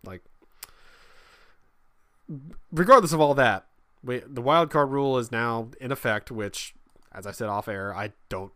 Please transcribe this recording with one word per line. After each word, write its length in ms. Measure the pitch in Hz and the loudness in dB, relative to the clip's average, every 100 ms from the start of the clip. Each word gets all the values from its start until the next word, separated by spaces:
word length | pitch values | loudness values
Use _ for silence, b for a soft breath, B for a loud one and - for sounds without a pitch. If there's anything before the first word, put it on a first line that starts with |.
Like, 180 | - 92 - - _ B B B B B B B B B B B B _ _ _ _ _ - 143 147 - - | -18 -18 -20 -20 _ B B B B B B B B B B B B _ _ _ _ _ -16 -16 -14 -18 -8
regardless 400 | 160 185 262 175 | 0 8 8 8
of 80 | 156 | 4
all 140 | 147 | 4
that, 320 | 139 123 95 - _ _ _ | 6 4 2 -4 _ _ _
we, 160 | 127 123 120 | -8 -6 -8
the 160 | 135 | -6
wild 280 | 123 160 160 | 2 2 2
card 200 | 156 139 | 2 0
rule 280 | 139 139 131 | 0 0 0
is 120 | 117 | -2
now 380 | 117 117 117 113 - | -2 -2 -2 -6 -10
in 120 | 127 | -8
effect, 380 | 139 123 107 - | -4 -2 -4 -4
which, 440 | 113 101 - - - - - - | -8 -8 -8 -12 -16 -20 -20 -20
as 140 | - 101 | -14 -14
I 40 | |
said 160 | 98 110 | -8 -4
off 200 | 101 107 | -4 -4
air, 260 | 101 98 | -6 -6
I 180 | 95 104 - - | -8 -10 -12 -10
don't, 240 | 95 98 | -10 -10